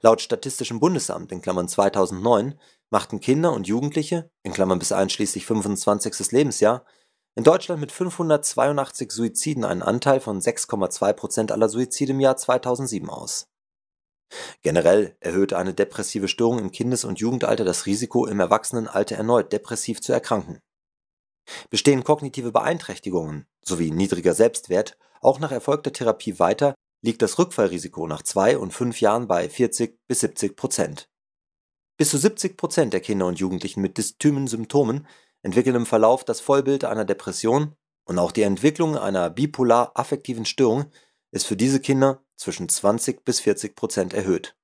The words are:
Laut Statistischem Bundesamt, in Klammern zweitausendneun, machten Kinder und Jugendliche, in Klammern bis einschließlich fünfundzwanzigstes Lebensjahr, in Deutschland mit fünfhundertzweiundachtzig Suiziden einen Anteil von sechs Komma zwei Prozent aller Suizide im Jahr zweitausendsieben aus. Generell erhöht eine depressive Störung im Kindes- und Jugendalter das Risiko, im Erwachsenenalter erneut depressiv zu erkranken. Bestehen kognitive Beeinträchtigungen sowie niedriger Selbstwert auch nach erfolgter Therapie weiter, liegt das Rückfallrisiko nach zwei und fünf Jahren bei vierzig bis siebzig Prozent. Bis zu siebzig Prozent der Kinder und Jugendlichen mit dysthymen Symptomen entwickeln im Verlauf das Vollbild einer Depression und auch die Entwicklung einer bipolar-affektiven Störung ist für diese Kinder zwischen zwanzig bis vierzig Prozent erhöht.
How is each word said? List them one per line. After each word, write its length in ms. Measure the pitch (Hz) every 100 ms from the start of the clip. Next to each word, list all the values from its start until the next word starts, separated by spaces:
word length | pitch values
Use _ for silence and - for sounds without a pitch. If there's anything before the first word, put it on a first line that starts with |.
Laut 200 | 113 113
Statistischem 600 | - 113 135 - 117 117
Bundesamt, 520 | 151 175 - - -
in 80 | 90
Klammern 280 | - 92 90
zweitausendneun, 920 | - 101 101 92 92 110 113 120 147 _ _ _
machten 240 | 104 - 104
Kinder 340 | - 139 170
und 140 | 127 92
Jugendliche, 640 | 110 143 160 151 175 160 _
in 80 | 98
Klammern 260 | 90 95 92
bis 140 | -
einschließlich 540 | 98 95 - 104 101 -
fünfundzwanzigstes 840 | 110 104 101 - 104 110 - 101
Lebensjahr, 540 | 123 147 - 208 123 _ _ _ _ _
in 80 | -
Deutschland 380 | 120 180 - 170
mit 100 | 143
fünfhundertzweiundachtzig 1200 | - 185 - 170 151 147 - 135 147 131 - 120
Suiziden 540 | - 117 - - 139
einen 180 | 104 90
Anteil 380 | 85 117 - 135
von 200 | 117 98
sechs 280 | 117 117 -
Komma 220 | 110 92
zwei 220 | - 98
Prozent 380 | 104 - - 110
aller 180 | 107 110
Suizide 440 | 107 127 - 139
im 80 | 135
Jahr 160 | 135 131
zweitausendsieben 760 | - 127 127 123 131 104 80
aus. 380 | - - - - _ _ _ _ _ _ _ _ - - -
Generell 540 | - 80 80 98 98 _
erhöht 360 | 85 90 98
eine 200 | 90 92
depressive 540 | 92 98 - 101 107 98
Störung 320 | - 117 120
im 100 | 98
Kindes- 340 | - 120 123
und 140 | 113 95
Jugendalter 460 | 110 123 113 110
das 220 | 95 87 -
Risiko, 400 | 101 120 123 113
im 120 | 101
Erwachsenenalter 800 | 87 110 - 120 110 98 104 104
erneut 360 | 110 120 95
depressiv 480 | 104 - 117 - 110
zu 120 | -
erkranken. 480 | 123 - 110 87 - _ _ _ _ _ _ _ _ - - -
Bestehen 340 | 110 - 139
kognitive 480 | 123 147 139 - 120
Beeinträchtigungen 960 | 110 - - - 95 - 90 78 76 - _
sowie 260 | - 87 82
niedriger 440 | 80 95 87 87
Selbstwert 640 | 85 117 - - 92 107 _ _ _
auch 200 | 127 135
nach 100 | 151
erfolgter 420 | 127 - 147 143
Therapie 460 | - 117 107 - 90
weiter, 380 | 87 110 143 135 _ _
liegt 200 | 117 113
das 180 | 110 -
Rückfallrisiko 680 | 180 - 101 87 80 - 80
nach 160 | 76
zwei 340 | - 101 101 -
und 160 | 92
fünf 280 | - 123 113
Jahren 260 | 107 110 117
bei 220 | 87 85
vierzig 500 | - 120 - 117 _ _
bis 140 | 120
siebzig 340 | 110 - 101
Prozent. 540 | - - - 80 73 - _ _ _ _ _ _ _ _ _
Bis 140 | 147
zu 80 | 143
siebzig 380 | 147 147 190 -
Prozent 360 | 165 - 131
der 60 | 98
Kinder 280 | - 101 90
und 120 | 87
Jugendlichen 420 | 92 92 95 -
mit 180 | 95 -
dysthymen 500 | 104 - 147 139 135
Symptomen 580 | 113 110 143 127 135 143 - _ _
entwickeln 340 | - 95 127 120
im 100 | 117
Verlauf 380 | 113 110 131
das 160 | - 117
Vollbild 440 | - 139 131 139
einer 200 | 127 110
Depression 720 | 101 98 - 90 113 131 151 151 _ _
und 140 | - 90
auch 140 | 104
die 100 | -
Entwicklung 560 | 104 95 135 151 165 147
einer 320 | 98 95 87
bipolar-affektiven 1120 | 85 151 151 123 117 120 - 131 139 - 117
Störung 460 | 107 - 127 117 147 _ _ _ _
ist 160 | - -
für 100 | 98
diese 220 | 123 135
Kinder 460 | 135 135 135 135 _
zwischen 340 | _ - 170 180
zwanzig 560 | - - - - -
bis 140 | - 175
vierzig 380 | - 196 104 -
Prozent 360 | 110 - 92
erhöht. 440 | 98 95 82 - _